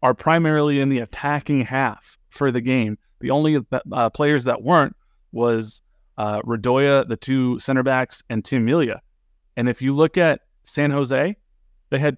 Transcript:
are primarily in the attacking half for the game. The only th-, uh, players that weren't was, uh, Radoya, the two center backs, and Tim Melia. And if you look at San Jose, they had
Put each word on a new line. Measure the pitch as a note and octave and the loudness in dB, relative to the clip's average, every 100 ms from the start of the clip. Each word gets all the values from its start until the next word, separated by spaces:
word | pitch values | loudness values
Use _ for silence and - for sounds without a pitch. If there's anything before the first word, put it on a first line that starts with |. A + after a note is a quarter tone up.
are | B2+ B2 | 0 2
primarily | D#3 E3 D#3+ D3+ D3 C#3+ | 2 2 4 2 2 2
in | C#3 | 2
the | C3 | 0
attacking | A2+ - C#3+ D3 C#3+ C#3+ | -4 -6 -4 -4 0 -2
half | A#2+ C3 C3 G#2 - - _ | 0 -2 -2 -4 -16 -20 _
for | - C#3 | -4 -2
the | B2 | 0
game. | A#2+ C3 A2 G#2+ _ _ | 0 0 0 -4 _ _
The | B2+ | -2
only | C#3 D#3 D3 | 0 2 0
th-, | - C3 - | -2 -6 -6
uh, | - A#2 | -2 -2
players | - D3 D3 B2 | 0 0 2 0
that | A2+ | -2
weren't | A#2 F3 C#3 - _ _ _ | 2 2 2 -4 _ _ _
was, | A#2 A#2+ A2+ G#2+ - _ _ _ - | -2 0 0 -4 -12 _ _ _ -8
uh, | G#2+ G#2 | -6 -4
Radoya, | A2+ A#2 B2 C3 C#3+ C#3 A#2 | -4 -4 0 2 4 4 2
the | A2+ | -4
two | - C3+ B2+ B2 | -2 0 0 -2
center | - C3 | 0 0
backs, | C3 C3 B2+ - - | 2 0 -2 -8 -8
and | A2+ | -6
Tim | - C3 A2+ | -2 -2 2
Melia. | E3 B2 - _ _ _ _ _ - | 2 0 -4 _ _ _ _ _ -4
And | A#2+ | -4
if | A#2 | -2
you | C3 | -2
look | C#3 D#3 F#3 | 2 2 4
at | E3 C#3 _ _ | 2 0 _ _
San | - - C#3+ | -10 -2 0
Jose, | C#3+ B2+ C3 E3 G#3 _ _ _ _ - | 0 0 0 -2 -4 _ _ _ _ -4
they | C#3 | 0
had | D3 | 0